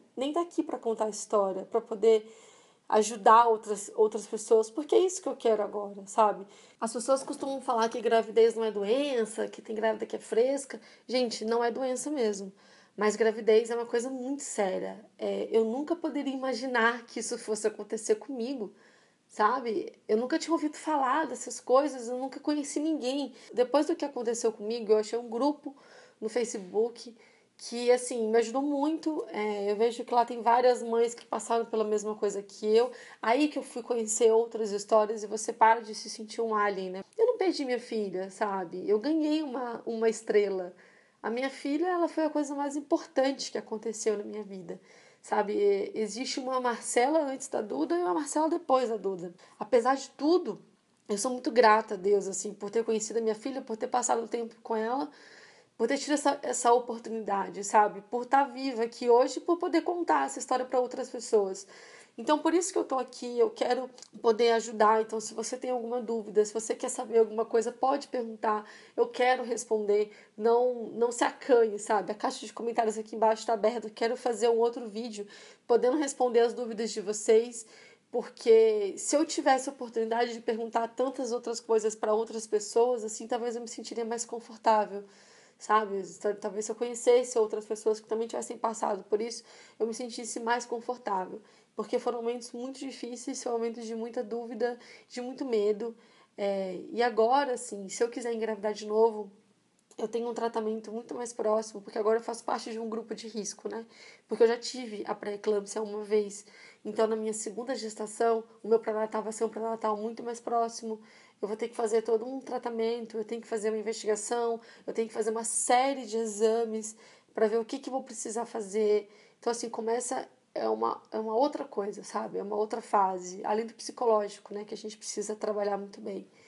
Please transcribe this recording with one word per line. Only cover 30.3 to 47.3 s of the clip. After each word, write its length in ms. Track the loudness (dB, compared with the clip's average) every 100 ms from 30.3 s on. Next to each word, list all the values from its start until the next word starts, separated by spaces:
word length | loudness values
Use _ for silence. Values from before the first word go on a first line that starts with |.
| 0
várias 420 | 4 6 6 4
mães 320 | 2 0 0
que 120 | -2 -6
passaram 400 | -6 0 0 0
pela 180 | 0
mesma 300 | 0 0 -2
coisa 280 | -4 -4 -4
que 240 | -8 -6 2
eu. 160 | 4 4 -2 -18 -6
Aí 280 | 0 4 2
que 100 | 0
eu 40 |
fui 200 | -8 -10
conhecer 500 | -4 -2 -2 4 6
outras 380 | 6 4 -2 -4
histórias 520 | -4 2 4 4 0
e 40 | -6
você 260 | -6 -6
para 300 | 4 6 6
de 120 | 2
se 140 | -10 -12
sentir 320 | -12 -10 -4
um 140 | -2
alien, 340 | 2 2 0 -4
né? 160 | -8 -10 2
Eu 80 | 2
não 100 | 4
perdi 300 | 0 0 -2
minha 120 | -4
filha, 520 | -2 -4 -2 -4 -6
sabe? 580 | -4 -2 -2 -4 -6 0
Eu 100 | 2
ganhei 440 | 2 2 2 0
uma, 400 | -2 -6 -6 -6
uma 240 | -6 0 0
estrela. 640 | 0 2 2 4 0 -6 -12 -20 _ _ _
A 60 | -6
minha 220 | -2 -4
filha, 360 | -4 -4 0 0
ela 220 | 2 0
foi 160 | 0
a 60 | 0
coisa 240 | 0 -2
mais 220 | -2 -4 -6
importante 760 | 0 -2 0 0 2 0 -6
que 60 | -8
aconteceu 580 | -6 -6 -6 -4 -2 -2
na 80 |
minha 180 | -4 -10
vida, 380 | -10 -12 -12 -14 -16 -20 -20 _
sabe? 320 | -4 -2 0
E 400 | 2 4 4 0 -4
existe 400 | -4 -4 -6 -4
uma 180 | -2 0
Marcela 560 | 0 -2 0 2 4 4
antes 200 | 0